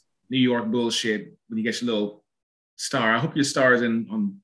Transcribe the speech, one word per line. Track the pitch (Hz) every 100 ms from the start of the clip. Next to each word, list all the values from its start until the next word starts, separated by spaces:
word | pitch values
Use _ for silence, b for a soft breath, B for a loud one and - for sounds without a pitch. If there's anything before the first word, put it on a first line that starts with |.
| _ _ -
New | 131
York | 127 120 110
bullshit | 120 117 110 117 107 87 - -
when | 110
you |
get | 113 110
your | 120
little | 107 104 - _ _ _ _ _ -
star. | - 135 113 117
I |
hope | 151 151
your |
star | 139 147 131
is | 120
in, | 120 113 101
on, | 110 101 98